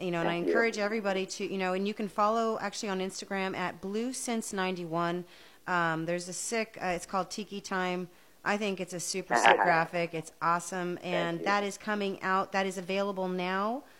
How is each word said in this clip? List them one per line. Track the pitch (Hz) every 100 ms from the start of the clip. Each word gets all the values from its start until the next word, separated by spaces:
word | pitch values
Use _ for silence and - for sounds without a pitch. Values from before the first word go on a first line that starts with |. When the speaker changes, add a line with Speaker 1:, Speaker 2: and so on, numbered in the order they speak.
Speaker 1:
you | 180
know, | 170
and | 170
Speaker 2:
Thank | 170
Speaker 1:
I | -
Speaker 2:
you. |
Speaker 1:
encourage | - 226 214
everybody | 202 220 202 190 190
to, | - 196
you | 190
know, | 185
and | 185 196
you |
can | 214 208
follow | - 208 226 226 220
actually | 202 - 214
on | 190
Instagram | 185 - 202 196 190 180
at | 180 175
Blue | 190 214 240
Since | 254 - 226 -
ninety-one. | 196 185 180 170 165 170 175 175 - - - -
Um, | 175 165 160 165
there's | 175 175
a |
sick, | 175 - 233 220 -
uh, | 185
it's | 170 -
called | 196 180
Tiki | - 196 202
Time. | 196 190 180 180 175 - - -
I | - 202
think | 214 185
it's | 175
a | 175
super | - 190 185 117
sick | 226 -
Speaker 2:
<laughs> |
Speaker 1:
graphic. | 175 165 165 175 170
It's | 160 156 -
awesome. | 165 175 - 190 175 175
Speaker 2:
Thank | 175
Speaker 1:
And | 175 170 170
Speaker 2:
you. | -
Speaker 1:
that | 202
is | 202 -
coming | - 208 196 190
out. | 185 190 190
That | 196 190
is | 190
available | 180 190 202 190 185
now. | 185 180 190 208 262 - -